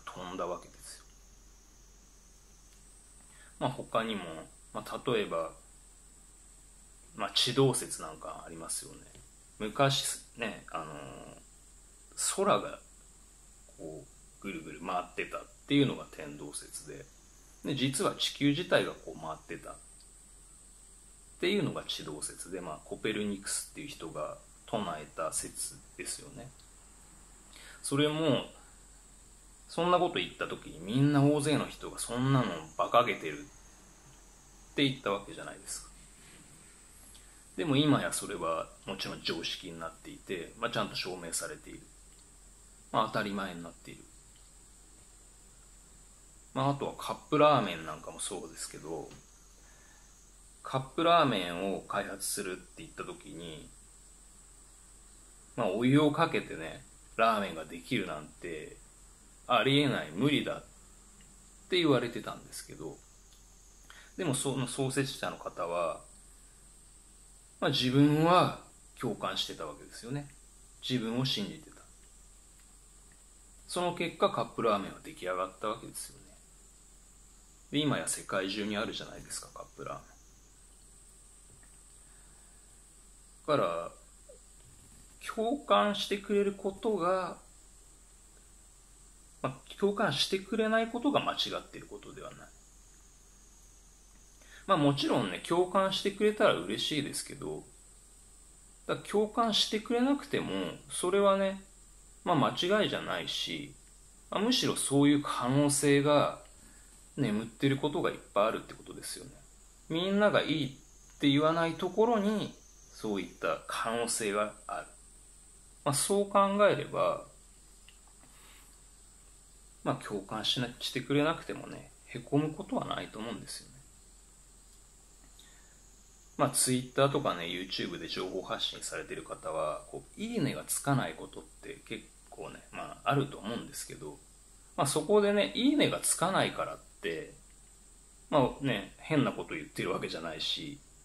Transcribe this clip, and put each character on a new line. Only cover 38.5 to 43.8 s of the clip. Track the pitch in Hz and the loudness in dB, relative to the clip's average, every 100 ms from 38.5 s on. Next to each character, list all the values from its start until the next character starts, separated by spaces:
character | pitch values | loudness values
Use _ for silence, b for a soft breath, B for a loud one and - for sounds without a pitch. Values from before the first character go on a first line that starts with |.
| 80 - - - | -2 -4 -12 -10
も | - | -8
ち | - | -6
ろ | |
ん | 80 | -6
常 | - 85 | -6 -4
識 | - - 90 | -6 -8 -10
に | 82 | -10
な | 82 | -12
っ | - | -12
て | 80 | -18
い | - | -18
て、 | - 92 78 - | -8 -8 -8 -6
ま | 113 | -4
あ、 | |
ち | 113 | -2
ゃ | |
ん | 101 | -4
と | - | -4
証 | 95 90 | -6 -6
明 | 85 | -6
さ | - 82 | -6 -6
れ | 76 | -10
て | - | -14
い | |
る。 | - - - - - - - - - - - - | -18 -18 -20 -20 -20 -20 -20 -20 -20 -20 -20 -2
ま | 127 | 2
あ、 | 110 | 2
当 | |
た | 117 | 0
り | 104 | -2
前 | 101 95 | -2 -6
に | 87 | -8
な | 85 | -12
っ | |
て | - | -14